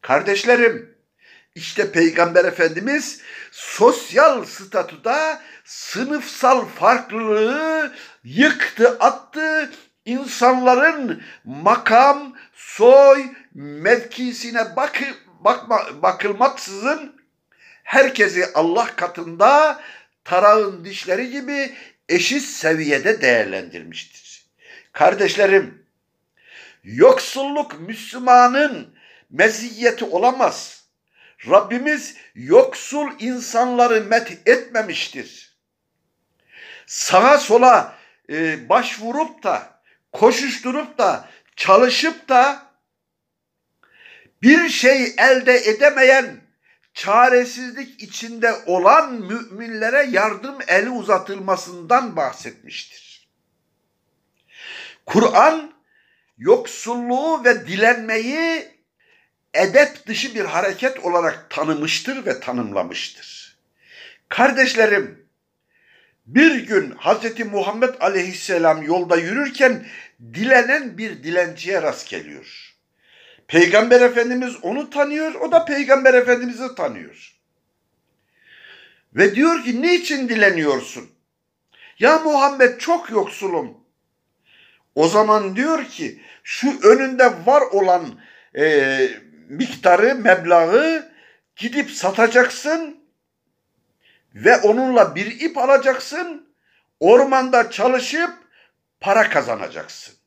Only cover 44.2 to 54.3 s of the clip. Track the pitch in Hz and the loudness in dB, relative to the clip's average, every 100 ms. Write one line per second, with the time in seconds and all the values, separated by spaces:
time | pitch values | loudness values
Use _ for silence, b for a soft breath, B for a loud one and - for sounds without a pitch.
44.2 | b _ 226 320 330 - 247 269 240 - | b _ 6 6 4 2 2 2 0 2
45.2 | 247 262 254 247 214 220 285 277 262 269 | 4 4 4 2 2 2 2 4 4 4
46.2 | 233 - _ _ _ _ _ - 190 214 | 2 -12 _ _ _ _ _ -12 0 4
47.2 | 247 247 247 240 254 240 269 _ 202 - | 4 4 0 -10 -14 -14 -18 _ -18 -16
48.2 | 226 233 226 208 - 180 180 294 311 240 | -14 -4 -4 -4 -4 0 4 4 2 -8
49.2 | 185 233 233 190 233 220 220 262 277 190 | -10 -12 -12 -16 -14 -6 -2 0 0 0
50.2 | 214 196 262 277 - 185 226 247 196 202 | -2 -4 -12 -14 -2 0 0 -6 -2 -2
51.2 | - 196 190 185 175 175 165 240 247 165 | -2 -10 -4 -6 -6 -18 -2 -2 0 -6
52.2 | 135 - 123 107 - - - - _ - | -6 -8 -20 -20 -20 -18 -18 -20 _ -20
53.2 | _ _ _ _ _ _ _ _ _ _ | _ _ _ _ _ _ _ _ _ _
54.2 | _ | _